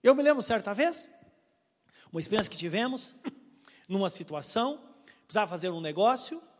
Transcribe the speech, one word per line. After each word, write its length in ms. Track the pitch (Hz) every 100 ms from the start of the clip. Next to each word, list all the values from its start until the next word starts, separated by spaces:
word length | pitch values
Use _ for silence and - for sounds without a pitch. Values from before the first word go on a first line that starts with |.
Eu 140 | 240 277
me 80 |
lembro 180 | 294 285
certa 320 | - 226 202
vez, 360 | 208 330 320 - - - _ _ _ _ _ _ _ -
uma 80 | 165
experiência 300 | 156 214 165
que 80 | -
tivemos, 580 | 170 180 247 262 - - - - -
<clears throat> 360 | _ - - -
numa 220 | 190 190
situação, 720 | - 165 151 - 220 247 294 - - - _ _
precisava 240 | 214 196
fazer 200 | 170 180
um 120 | 165
negócio 600 | 160 151 214 247 - 330 - _